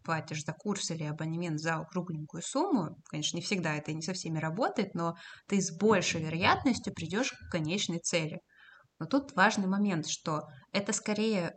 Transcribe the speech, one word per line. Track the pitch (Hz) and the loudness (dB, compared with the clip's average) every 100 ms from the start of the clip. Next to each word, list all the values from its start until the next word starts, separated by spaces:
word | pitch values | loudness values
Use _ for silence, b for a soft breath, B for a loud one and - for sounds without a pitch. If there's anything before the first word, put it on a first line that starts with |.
платишь | - 160 156 156 | -4 -4 -2 -6
за | - | -6
курс | 156 208 196 - | -6 -4 -4 -2
или | 165 | -4
абонемент | 151 156 160 165 175 151 | -4 -4 -2 -2 -2 -2
в | |
зал | 165 160 160 | 0 -2 -2
кругленькую | 185 180 156 151 170 | -4 -4 -6 -8 -10
сумму, | - 269 392 262 156 - - | -4 0 2 2 0 -6 -10
конечно, | 151 151 170 | -4 -4 -4
не | |
всегда | 170 196 160 151 | -2 0 0 -2
это | 151 | -4
и | |
не | 156 | -6
со | 156 | -4
всеми | 185 165 160 | -4 -4 -2
работает, | 160 170 339 269 190 | -2 0 0 0 -2
но | 170 170 170 B B - | 0 -2 -4 B B -2
ты | 202 | 0
с | 180 | 0
большей | 160 214 196 - 170 | 2 6 6 4 0
вероятностью | 160 165 208 370 285 226 - | -2 2 4 4 4 2 -2
придешь | - 160 190 269 | -6 -2 0 0
к | - - | -4 -4
конечной | 170 156 202 - 170 | -2 0 0 0 -2
цели. | - 170 156 - _ b b b b - | 0 0 -2 -6 _ b b b b -10
Но | 160 | 2
тут | 277 277 - | 2 2 4
важный | 202 214 190 | 6 6 2
момент, | 196 208 165 - | 4 4 2 -2
что | - 170 156 - B B | -4 -2 -4 -4 B B
это | 208 202 | -4 0
скорее | 202 - 214 220 202 165 | -2 0 0 2 2 0